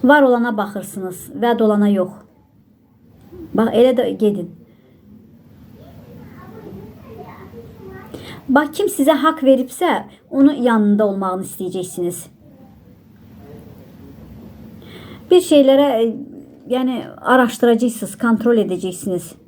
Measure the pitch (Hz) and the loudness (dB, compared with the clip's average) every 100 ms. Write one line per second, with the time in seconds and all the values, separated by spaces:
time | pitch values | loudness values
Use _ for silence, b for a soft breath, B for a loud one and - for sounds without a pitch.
0 | 254 294 269 247 233 214 202 202 185 - | 6 6 6 2 0 -4 -6 -8 -12 -10
1 | 185 185 - 196 233 233 220 208 208 196 | -10 -12 -16 -4 -2 2 2 2 2 2
2 | 185 - - _ _ _ _ _ _ _ | -2 -6 -20 _ _ _ _ _ _ _
3 | _ - - - 320 - 220 214 254 247 | _ -20 -20 -18 -6 -2 0 4 2 2
4 | 214 190 214 202 170 - - _ _ _ | -2 -2 -2 -2 -8 -14 -20 _ _ _
5 | _ - - _ _ - - - - - | _ -20 -20 _ _ -20 -20 -20 -20 -20
6 | - - - - - 427 403 - - - | -20 -20 -20 -20 -20 -20 -18 -18 -18 -20
7 | - 220 - - - - 466 - - 381 | -20 -20 -20 -20 -20 -20 -20 -20 -20 -18
8 | - B B B - 269 302 - 403 - | -18 B B B 0 0 0 -2 -4 0
9 | 277 294 294 311 269 262 254 - 349 226 | 2 2 2 0 2 2 0 -4 -2 -2
10 | - B B 269 277 285 240 220 208 208 | -6 B B 2 2 2 0 2 2 2
11 | 214 196 190 185 185 - 185 185 180 - | 0 0 -4 -6 -8 -10 -8 -6 -8 -6
12 | 175 170 - _ - - - - - - | -6 -6 -16 _ -20 -20 -20 -20 -20 -20
13 | _ - - - - - - - - - | _ -20 -20 -20 -20 -20 -20 -20 -20 -20
14 | 190 - - - - - - - B B | -20 -20 -20 -20 -20 -20 -20 -20 B B
15 | B B - 359 359 302 269 269 285 226 | B B 2 2 6 6 6 6 4 2
16 | 226 220 - - - - - 247 254 247 | -2 -4 -12 -18 -20 -20 -6 -4 -2 -6
17 | 123 - - 254 240 - 240 226 240 233 | -10 -10 2 4 4 2 2 2 0 -4
18 | 196 - 233 220 240 233 185 180 185 180 | -10 -4 0 0 2 2 0 -4 -6 -8
19 | - 180 - - | -6 -6 -8 -20